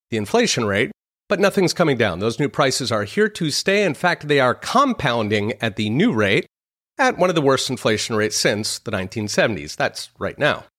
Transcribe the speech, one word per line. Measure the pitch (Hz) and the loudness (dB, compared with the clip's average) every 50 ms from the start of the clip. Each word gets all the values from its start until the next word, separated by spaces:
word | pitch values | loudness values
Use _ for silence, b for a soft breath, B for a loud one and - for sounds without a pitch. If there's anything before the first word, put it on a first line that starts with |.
| _ _ | _ _
the | 117 107 | -4 -4
inflation | 104 - - 233 247 - - - 117 | -2 0 2 2 2 2 0 0 0
rate, | 104 98 101 127 - - - _ _ _ _ _ - | 0 0 0 0 -2 -4 -12 _ _ _ _ _ -4
but | 208 185 | 0 2
nothing's | 202 190 - 202 185 156 - | 2 2 4 2 2 2 2
coming | - 175 156 139 113 | 2 2 2 2 2
down. | 117 101 82 85 | 2 0 0 0
Those | 101 117 113 - | -2 -2 0 0
new | 147 131 | -2 -2
prices | - - 143 135 127 - 135 110 | 0 0 0 0 0 -2 -2 -2
are | 117 107 104 | -2 -2 -2
here | 104 - 202 214 214 | -2 0 0 0 0
to | 208 - 170 151 | 0 -2 -4 -2
stay. | 131 - - - 196 208 208 | -2 -2 0 0 2 2 2
In | 175 135 | 0 0
fact, | - - 180 170 - - 147 | 0 0 0 0 -2 -2 0
they | 147 139 | 2 4
are | 131 123 110 | 4 2 2
compounding | - - - - 247 285 269 226 - - 131 120 117 107 101 107 107 101 107 123 - | -2 -4 0 2 2 2 2 0 0 0 0 0 0 0 0 0 0 0 -2 -4 -4
at | 120 113 98 | -4 -4 -4
the | - 110 104 | -2 -2 0
new | 110 139 196 247 143 | 2 2 2 2 2
rate | 110 104 95 104 156 - - _ _ _ _ _ _ _ _ _ - | 2 2 2 2 2 0 -4 _ _ _ _ _ _ _ _ _ 0
at | 269 254 - - | 0 0 2 2
one | 175 185 | 0 2
of | 175 | 2
the | 165 | 2
worst | 143 139 135 127 - - | 2 2 2 2 0 -2
inflation | 131 113 - 123 110 104 - - 117 | -6 -2 0 0 0 0 -2 -2 -2
rates | 107 107 107 - - | 0 0 0 0 0
since | - 151 113 101 113 - - - | 0 0 0 0 -2 -6 -8 -8
the | - - | -8 -6
nineteen | 107 95 92 92 - 117 104 101 | -6 -6 -6 -6 -6 -6 -6 -2
seventies. | - - 165 127 107 78 73 76 - | 0 0 0 0 0 -4 -8 -10 -6
That's | - 143 117 - - - - _ - | -4 -4 -4 -4 -8 -12 -16 _ -8
right | 101 92 - - | -8 -8 -4 -2
now. | 135 151 101 - - - _ | 0 0 0 -2 -6 -14 _